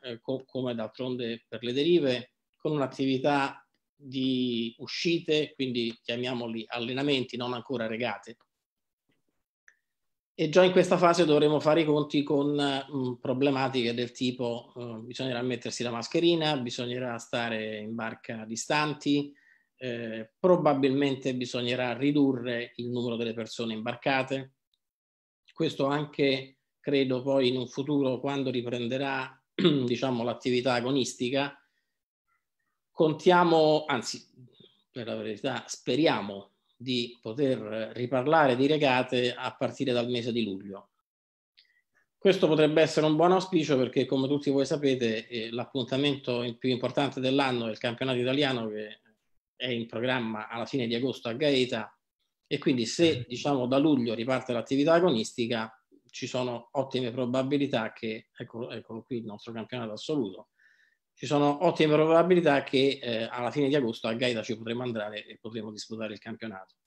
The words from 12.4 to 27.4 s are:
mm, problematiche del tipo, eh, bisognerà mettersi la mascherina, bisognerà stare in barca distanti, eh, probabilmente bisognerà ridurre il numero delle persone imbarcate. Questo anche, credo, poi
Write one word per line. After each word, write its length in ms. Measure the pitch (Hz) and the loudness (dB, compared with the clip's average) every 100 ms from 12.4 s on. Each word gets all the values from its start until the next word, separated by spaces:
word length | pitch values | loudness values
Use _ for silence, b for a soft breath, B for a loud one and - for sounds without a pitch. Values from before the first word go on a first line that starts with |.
| 143 | 2
mm, 600 | 147 143 135 135 143 127 | 0 0 -2 -4 -4 -4
problematiche 800 | 120 139 127 143 131 131 127 117 | -4 -4 0 2 2 0 0 -2
del 200 | 117 120 | -2 -6
tipo, 600 | - 127 123 120 117 - - | -2 -4 -2 -4 -4 -10 -14
eh, 280 | 120 110 | -12 -10
bisognerà 380 | 117 123 131 120 | -12 -8 -6 -4
mettersi 400 | 127 123 123 - | -4 -4 -6 -6
la 80 | 120 | -4
mascherina, 680 | 117 113 165 170 170 151 147 | -4 -2 2 4 4 2 0
bisognerà 600 | 120 127 120 123 127 117 | -4 -6 -6 -6 -6 -8
stare 600 | - 123 117 113 110 107 | -6 -4 -2 -4 -6 -8
in 160 | 107 | -8
barca 500 | 113 110 113 - 113 110 | -8 -8 -10 -12 -12 -10
distanti, 880 | 113 - 151 151 147 147 143 143 B B B B _ | -10 -2 0 0 -2 0 0 0 B B B B _
eh, 500 | 127 117 117 110 110 _ | -10 -8 -8 -10 -12 _
probabilmente 960 | 185 170 151 139 135 135 143 135 139 | 4 4 4 4 2 2 0 0 -4
bisognerà 640 | 123 123 127 120 123 123 117 | -4 -4 -4 -2 -2 -2 0
ridurre 760 | 143 151 139 123 123 117 117 - | 0 4 4 2 -2 -4 -6 -8
il 140 | 120 | -6
numero 260 | 123 120 117 | -4 -4 -2
delle 160 | 117 | -4
persone 400 | 113 110 - 117 | -6 -8 -6 -6
imbarcate. 840 | 110 113 120 147 135 131 139 131 _ _ _ _ _ _ _ _ _ _ | -6 -6 -4 0 0 -2 -6 -8 _ _ _ _ _ _ _ _ _ _
Questo 320 | - 160 - 139 | -4 -4 0 0
anche, 720 | 143 147 - 139 131 135 _ _ _ | 0 -4 0 2 2 -4 _ _ _
credo, 420 | - 143 131 127 | 0 2 2 0
poi 260 | 127 135 | 0 2